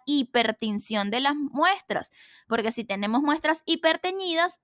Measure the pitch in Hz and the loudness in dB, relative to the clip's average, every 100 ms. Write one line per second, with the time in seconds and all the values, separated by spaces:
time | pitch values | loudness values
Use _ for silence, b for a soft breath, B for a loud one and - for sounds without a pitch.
0 | - 285 247 240 226 220 220 208 - 214 | 2 0 2 2 2 0 -4 -4 -4 -2
1 | 202 233 277 294 285 247 339 381 - - | -2 0 0 0 -4 2 2 2 -2 -6
2 | - b b b b 226 220 233 208 196 | -6 b b b b -2 0 -2 -4 -4
3 | 202 233 285 320 311 320 - 330 330 330 | 0 0 2 0 0 -2 0 2 2 0
4 | 359 381 370 330 349 - | -2 -4 -2 0 0 -2